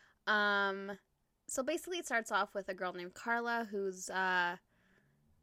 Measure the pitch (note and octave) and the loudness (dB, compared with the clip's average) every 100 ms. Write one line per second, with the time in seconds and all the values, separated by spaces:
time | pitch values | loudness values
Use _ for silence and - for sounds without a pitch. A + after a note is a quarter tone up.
0 | _ _ G#3 G#3+ G#3 G3+ G3 G3 G3 G3 | _ _ 0 4 4 4 2 0 -6 -12
1 | _ _ _ _ - - C4 E4 F4 F4 | _ _ _ _ -8 -4 0 0 0 -2
2 | E4 A#3 A3 G3+ G3+ G3+ F#3 F#3 F#3 F3+ | 0 0 2 2 2 -2 -4 -4 -4 -4
3 | F3+ - A#3 A#3 A#3 A#3 G#3 G3+ G3 F#3 | -8 -6 0 0 2 -2 -2 -2 -2 -2
4 | F#3 F#3 F#3 F3+ F3 F3+ _ _ _ _ | -4 0 2 2 2 -2 _ _ _ _
5 | _ _ _ _ | _ _ _ _